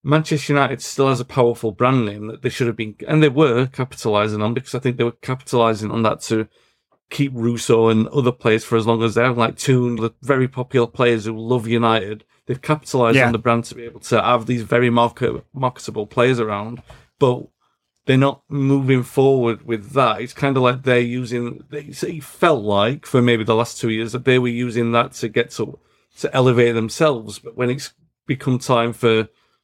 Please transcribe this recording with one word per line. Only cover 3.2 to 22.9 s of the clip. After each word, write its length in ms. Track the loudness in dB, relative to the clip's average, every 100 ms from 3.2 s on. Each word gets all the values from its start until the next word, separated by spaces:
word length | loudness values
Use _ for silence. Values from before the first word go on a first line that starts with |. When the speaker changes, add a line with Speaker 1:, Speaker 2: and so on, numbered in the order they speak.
Speaker 1:
they 60 | 4
were 380 | 4 4 4 0
capitalising 760 | -4 -8 -4 -2 0 0 -2
on, 100 | -2
because 220 | -4 -6
I 40 | -4
think 180 | -4 -4
they 60 |
were 80 | -8
capitalising 800 | -8 -8 -8 -2 2 2 0 -4
on 120 | -2
that 180 | -2 -2
to 240 | -2 -2 -2 _ _ _ _ _ _
keep 220 | -4 -4
Russo 540 | 0 -2 -2 2 4 6
and 180 | 4 2
other 220 | 0 0
players 320 | 0 0 0
for 140 | 2 0
as 80 | 2
long 140 | 0
as 120 | 2
they 80 | 2
have, 140 | 0 2
like 200 | -2 -2
Toon, 380 | 2 2 2
the 160 | -2 -6 _
very 260 | -2 0 0
popular 400 | -4 -2 0 0
players 380 | 2 2 2
who 120 | -2 -8
love 300 | -2 -2 0
United. 560 | 0 2 0 -2 -12 _ _ -10
They've 140 | -8
capitalised 560 | -2 -4 -2 0 4 4
Speaker 2:
Yeah. 100 | 4
Speaker 1:
on 40 |
the 80 | 2
brand 240 | 0 0
to 100 | -2
be 80 | -14
able 160 | -16 -16
to 200 | -2 0
have 240 | 2 0
these 160 | 0 -4
very 280 | 0 2 2
market-, 520 | 2 0 0 -4 -4 _
marketable 520 | -6 -6 -4 -10 -8
players 340 | -6 0 2 2
around, 420 | -2 -4 -8 -14 -18 -20 _ _
but 280 | 0 0 -8 _ _ _ _ _
they're 120 | 0 2
not 260 | 2 -2 _
moving 520 | -4 0 0 2 0
forward 640 | 0 2 2 2 0 -4
with 260 | -6 -8 -4
that. 280 | 0 0 0
It's 120 | -8
kinda 260 | -4 -2 2
like 240 | 2 0
they're 160 | 0 2
using, 640 | 0 -4 -6 -6 -6 -10 -14
it's, 320 | -14 -14 -8
it 200 | -8 -8
felt 400 | -14 0 2 2
like 440 | 2 0 0